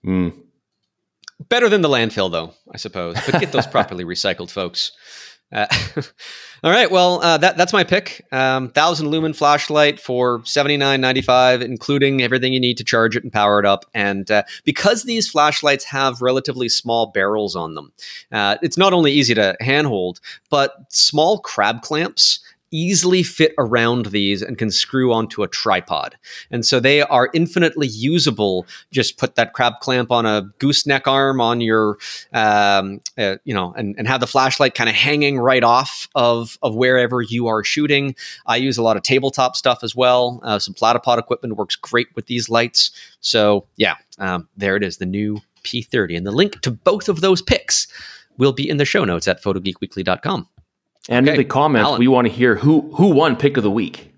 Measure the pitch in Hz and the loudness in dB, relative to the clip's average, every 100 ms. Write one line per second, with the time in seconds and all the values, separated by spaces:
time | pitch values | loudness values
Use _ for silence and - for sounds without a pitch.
0 | - 92 87 - _ _ _ _ _ _ | -2 -2 -2 -6 _ _ _ _ _ _
1 | _ _ - _ - 240 240 202 160 131 | _ _ -20 _ -2 2 2 2 2 2
2 | 113 107 95 85 82 _ _ - - 95 | 0 -2 -2 -2 -6 _ _ -16 -12 -8
3 | 87 85 - 175 180 175 117 123 98 90 | -6 -6 -2 -2 0 -2 -2 -2 -2 -6
4 | 87 90 101 87 90 - 90 - - _ | -8 -4 -4 -4 -8 -8 -8 -6 -8 _
5 | - - - - _ 107 104 - - - | -20 -20 -20 -20 _ -4 -2 -2 -4 -10
6 | - _ - - - - 160 208 233 180 | -12 _ -20 -20 -20 -2 2 4 4 4
7 | 180 180 170 160 180 160 180 208 175 180 | 4 4 2 4 2 2 2 2 2 0
8 | - - _ 131 131 131 127 147 160 156 | -2 -18 _ -2 0 0 -2 2 2 0
9 | 151 160 160 151 147 147 - 151 147 147 | -2 -2 -2 0 2 2 2 2 2 0
10 | - 123 123 117 117 147 139 147 139 135 | -6 -2 0 -2 -2 -2 0 0 0 2
11 | 127 131 127 127 127 127 120 120 - 143 | 2 0 2 4 4 2 -2 -8 -2 0
12 | 139 135 123 127 127 131 123 120 113 117 | 2 2 0 0 0 0 0 -2 -2 2
13 | 113 113 123 110 104 104 101 98 - 113 | 2 0 -4 0 4 4 4 0 -2 -4
14 | 101 98 95 107 - - - 147 202 226 | -4 -4 0 0 0 -2 -2 2 0 0
15 | 240 226 - 156 147 143 151 139 - 139 | -2 -4 -2 2 2 2 0 -2 -4 -2
16 | 135 123 123 131 131 127 120 - 120 117 | -2 0 -2 0 -4 -6 -2 -2 -2 -2
17 | 110 104 98 107 101 87 80 78 71 _ | 0 0 0 0 -4 -6 -8 -12 -16 _
18 | - - _ 110 101 101 165 - 190 180 | -20 -20 _ -2 0 0 -2 2 2 4
19 | 151 143 120 110 98 - 117 143 151 104 | 4 2 2 2 2 0 0 0 0 -2
20 | 90 90 - - _ 143 139 - - - | -4 -8 -18 -20 _ 0 0 -4 -8 -2
21 | - 151 165 208 - - 101 117 - 156 | 0 2 2 0 -4 -2 -2 -2 -6 -4
22 | 175 - - - - _ _ 160 175 190 | -4 0 0 0 -8 _ _ -6 0 0
23 | 180 185 180 - 156 - 120 120 117 123 | 2 2 0 0 0 2 0 2 2 0
24 | 110 101 98 98 101 117 110 - - 131 | 0 0 0 -2 -4 -4 -4 -2 -2 0
25 | 127 113 110 - 95 - 113 92 - 80 | 2 0 -2 -4 -6 -4 -2 -2 -2 -6
26 | - _ - - - 120 113 127 131 143 | -6 _ -20 -20 -10 -4 0 2 2 2
27 | 143 135 127 165 170 185 165 156 139 107 | 4 2 2 0 0 2 0 0 -6 -4
28 | 131 170 143 107 104 92 87 - _ 131 | -2 0 0 0 -2 -2 -6 -20 _ -4
29 | 120 - - - 113 - 123 117 - 127 | -4 -4 -4 -2 -4 0 -2 -2 -2 -2
30 | 117 120 113 107 98 _ 135 139 143 135 | 0 0 2 -2 -4 _ 0 0 0 0
31 | 135 135 135 131 117 120 113 110 107 104 | 2 2 2 2 0 0 2 2 2 -2
32 | - - - 120 110 104 101 98 98 101 | -10 -16 -6 0 2 4 4 2 0 -10
33 | - - 104 98 - 104 90 101 104 104 | -14 -4 -4 -4 -6 -4 -4 -6 -8 -6
34 | 113 131 123 139 131 - 139 - 117 107 | -4 -2 0 2 0 2 0 2 0 2
35 | 143 147 143 135 120 131 117 120 139 - | 0 2 0 2 2 4 4 4 2 -8
36 | - 143 120 117 117 - 131 110 127 127 | -6 0 2 0 -4 -6 -4 0 2 2
37 | 123 123 110 117 117 110 104 - 147 143 | 2 -2 -4 -4 -2 -2 -2 -2 0 0
38 | 139 131 - - - 117 131 117 113 104 | -2 -8 -16 -14 -4 -2 0 0 0 0
39 | - 131 135 135 127 - 131 123 113 123 | 0 0 0 0 -2 0 -2 -2 -6 0
40 | 127 123 123 123 - 104 95 95 113 120 | 2 2 0 -4 -4 -4 -4 0 0 2
41 | - 120 - 120 120 107 101 - - 120 | 2 0 0 -6 -6 -6 -6 -8 -4 -4
42 | 120 - - 120 117 117 120 - - - | -4 -10 -6 -6 -2 -2 0 -2 -2 -4
43 | - _ - 117 104 104 - - 104 78 | -20 _ -2 2 4 2 -2 -2 -2 -2
44 | _ - 95 90 82 - 98 98 98 - | _ -8 -6 -6 -8 -6 -2 -2 -2 -6
45 | 92 98 104 104 _ _ - 123 113 123 | -8 -6 -6 -8 _ _ -10 -10 -4 -2
46 | 90 85 95 113 202 - - 113 - 202 | -2 -4 -4 -2 -2 -2 -8 -2 0 0
47 | - 165 190 185 - 175 - - - - | -2 -2 0 0 0 -4 0 -4 -4 -14
48 | - - _ - 135 131 143 147 143 196 | -20 -20 _ 0 0 0 -4 -2 0 0
49 | 120 85 95 90 101 95 95 90 95 - | 0 -2 -2 -2 -2 -2 -4 -6 -10 -6
50 | 90 92 - 180 87 _ _ _ _ _ | -4 -2 -2 -6 -8 _ _ _ _ _
51 | - 123 135 156 131 131 151 123 123 123 | -4 2 2 2 0 0 2 2 2 2
52 | 123 127 120 117 123 104 143 156 143 - | 4 4 2 2 2 4 4 2 0 2
53 | 196 143 160 123 143 139 104 107 92 - | 4 4 2 2 0 2 0 -2 -4 -10
54 | - | -20